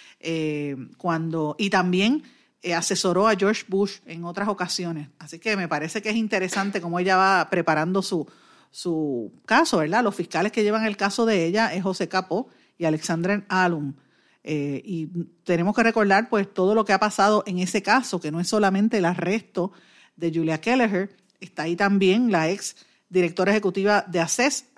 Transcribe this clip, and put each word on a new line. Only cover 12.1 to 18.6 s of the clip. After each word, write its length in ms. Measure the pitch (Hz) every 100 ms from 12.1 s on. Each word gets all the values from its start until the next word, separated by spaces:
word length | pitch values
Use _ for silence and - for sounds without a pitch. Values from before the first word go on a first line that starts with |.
| 185 180 180 262 _ _ -
y 80 | 170
Alexandra 580 | 156 - 165 180 202 202
Alum. 420 | 185 185 165 143 135 _ _ _ _
Eh, 360 | - 151 143 139
y 260 | - 175 156 175 170 _
tenemos 320 | - 170 175 214
que 60 |
recordar, 480 | 233 226 202 196 233
pues, 240 | 220 196
todo 200 | - 185
lo 120 | 220 208
que 80 |
ha 40 | 190
pasado 460 | 214 - 202 214 -
en 120 | 180
ese 240 | 180 214
caso, 360 | 190 233 247 180
que 120 | 156
no 100 | 160
es 80 | 175
solamente 480 | 214